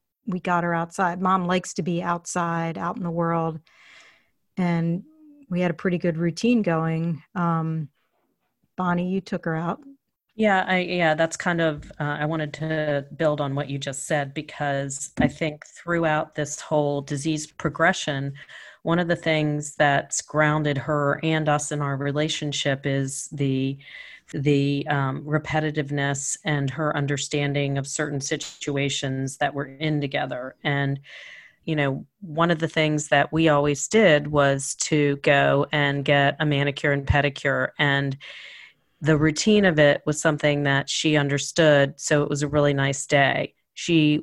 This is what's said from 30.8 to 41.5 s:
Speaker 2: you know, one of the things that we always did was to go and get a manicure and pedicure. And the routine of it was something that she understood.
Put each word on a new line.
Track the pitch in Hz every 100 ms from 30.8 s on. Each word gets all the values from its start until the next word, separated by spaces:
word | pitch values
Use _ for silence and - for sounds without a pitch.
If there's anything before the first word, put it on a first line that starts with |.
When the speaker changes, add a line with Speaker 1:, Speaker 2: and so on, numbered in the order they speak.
| 139 139 - - - - - _
Speaker 2:
you | -
know, | 151 139 139 - _
one | 180 151 170
of | 165
the | 156
things | - 156 151 -
that | 143 147
we | 160 160
always | 147 147 143 -
did | 220 202 147 147
was | 147 139 139 135 -
to | - 156 143 143
go | 156 143 139 139 147
and | 151 143 143
get | 139 143 139 143
a | 151
manicure | 139 143 139 151
and | 143
pedicure. | 139 147 143 139 143 131 131 -
And | 147 139 139 139 - - - - - _ _ _
the | 147 151
routine | 156 156 220 208
of | 190 156
it | 147 143 -
was | 147
something | 165 147 151 143
that | 143 139 143
she | - 160 151
understood. | 139 143 -